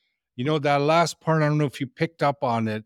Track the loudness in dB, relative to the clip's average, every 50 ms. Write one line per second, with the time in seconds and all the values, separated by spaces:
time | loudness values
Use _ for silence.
0 | _ _ _ _ _ _ _ -6 -4 -2 -2 0 0 0 0 2 2 2 2 2
1 | 2 0 -2 -6 _ 0 0 2 2 2 2 2 0 -2 -2 -6 -8 -10 -4 -6
2 | -6 -6 -4 -2 -2 -2 -2 -2 -2 -2 0 0 -2 -2 -4 -6 -8